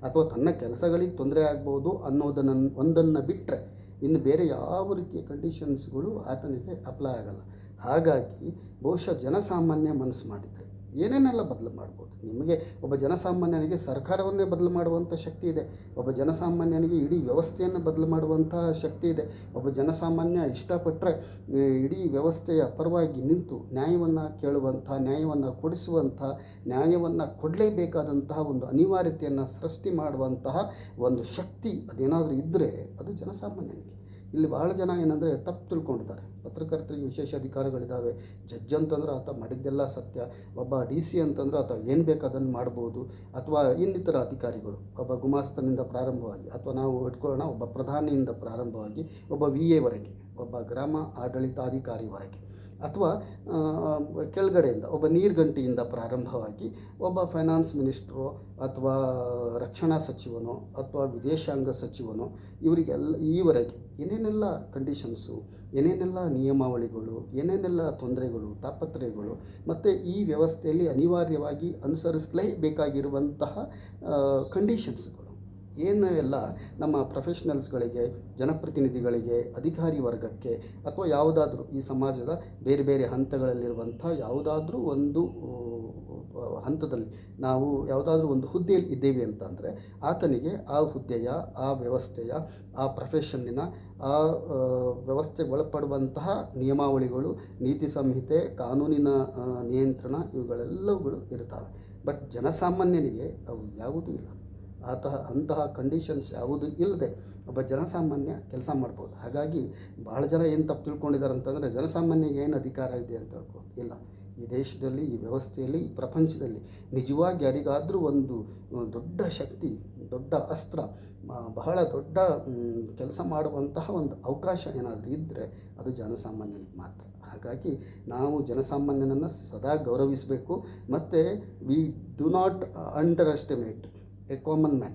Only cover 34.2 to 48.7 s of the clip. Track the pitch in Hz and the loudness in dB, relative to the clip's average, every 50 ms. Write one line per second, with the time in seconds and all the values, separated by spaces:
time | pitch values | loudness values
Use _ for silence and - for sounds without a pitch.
34.2 | - - - 156 156 151 135 135 156 180 190 185 185 185 180 175 165 156 151 151 | -14 -4 2 2 2 2 2 2 0 0 0 0 0 0 2 4 4 4 4 4
35.2 | 160 165 147 - - 180 175 - - - 180 160 156 143 127 113 104 101 98 - | 2 2 2 0 -2 -6 -8 -8 -6 -4 -4 -2 0 0 -2 -2 -2 -8 -10 -12
36.2 | - - - - - - - - 160 156 160 156 - - 151 147 143 131 135 - | -12 -14 -16 -14 -12 -12 -8 -6 -4 -2 -2 -2 -2 -6 -6 -4 -4 -4 -4 -4
37.2 | 143 135 - 139 131 131 - 135 135 135 131 127 120 120 127 123 120 117 107 - | -4 -4 -4 -4 -4 -4 -2 0 0 0 0 -2 -4 -4 -4 -2 -2 -2 -2 -4
38.2 | - - - - - - 120 113 104 - 147 156 156 151 160 143 156 160 139 131 | -10 -16 -16 -16 -16 -14 -12 -12 -4 0 2 2 4 2 2 0 0 -2 -2 -4
39.2 | 131 - 131 123 110 - 127 131 135 139 135 139 139 131 - 127 113 - - 123 | -4 -6 -8 -8 -6 -8 -6 -4 -2 -2 0 0 0 0 -2 -6 -10 -8 -8 -8
40.2 | 120 120 - - - - - 127 127 127 135 131 120 113 131 160 160 - - 175 | -8 -8 -10 -14 -16 -14 -8 -8 -4 0 0 0 0 0 0 -2 -2 2 2 2
41.2 | 160 147 139 - 143 139 151 147 123 - 123 107 107 117 139 160 165 160 156 156 | 4 4 2 0 0 2 2 2 0 0 -2 -4 0 4 4 6 6 6 4 4
42.2 | 143 127 127 135 135 131 123 120 127 127 120 120 120 117 113 123 131 131 - - | 2 -2 0 0 0 0 0 0 -2 -4 -2 -4 -4 -4 -4 -6 -8 -8 -12 -14
43.2 | - - - 131 131 - 151 147 143 131 127 165 180 190 190 180 - 165 151 135 | -16 -10 -10 -8 -2 2 4 6 6 6 6 6 4 2 2 0 0 2 2 2
44.2 | 123 - 135 - - 120 113 110 - 107 98 98 - - - - 127 127 127 120 | 2 0 -4 -4 -4 -4 -4 -4 -8 -8 -10 -10 -12 -12 -8 -8 -4 -2 -2 0
45.2 | 131 135 143 143 139 - - - 131 131 131 123 123 - - 120 127 131 127 120 | 2 2 2 2 2 -2 -4 -2 0 0 2 0 0 -2 -2 -2 -2 -2 -2 -2
46.2 | 117 110 98 98 - - - - - 135 131 131 131 135 127 123 127 123 123 - | -4 -6 -8 -10 -12 -10 -10 -8 -6 -4 -2 0 2 2 2 0 -2 -2 -4 -2
47.2 | - 143 135 131 147 156 - 110 120 113 - 135 131 123 143 151 151 151 143 135 | -2 -2 0 0 -2 -4 -4 -4 -6 -6 -4 -6 -4 -2 0 0 2 2 4 2
48.2 | 131 120 117 101 107 117 113 120 123 117 | 2 2 -2 -6 -8 -8 -6 -4 -6 -4